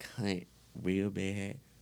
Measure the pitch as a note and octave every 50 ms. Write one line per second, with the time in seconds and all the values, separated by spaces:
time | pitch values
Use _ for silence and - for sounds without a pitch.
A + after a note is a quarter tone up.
0 | - - - - G#2 G2+ F#2+ F2+ F2 - - - - - - - A#2+ F#2 F#2+ G2
1 | G2 G#2 G2 F#2+ F#2+ F#2+ G2+ G2+ G2 G2+ - - - - - -